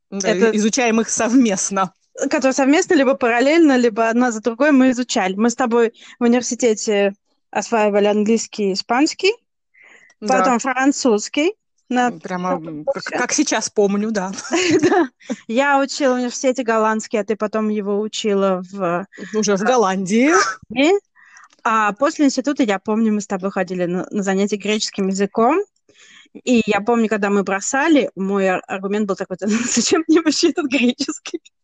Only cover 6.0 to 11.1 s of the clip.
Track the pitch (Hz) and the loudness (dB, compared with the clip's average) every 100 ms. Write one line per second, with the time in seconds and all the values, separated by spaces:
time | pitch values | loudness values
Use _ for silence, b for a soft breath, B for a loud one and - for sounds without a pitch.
6 | B B 240 240 240 233 254 220 - 202 | B B 2 2 0 -2 0 0 0 0
7 | 202 196 _ _ _ - 196 226 214 202 | 0 -2 _ _ _ -8 -2 0 2 2
8 | 202 208 208 226 - - 202 190 - 240 | 2 2 2 0 -2 -4 -2 -2 -2 0
9 | 320 - 370 466 _ _ _ b b b | 0 0 -2 -2 _ _ _ b b b
10 | b b 214 262 269 240 262 254 269 277 | b b -2 0 2 0 0 -2 0 0
11 | 269 | 0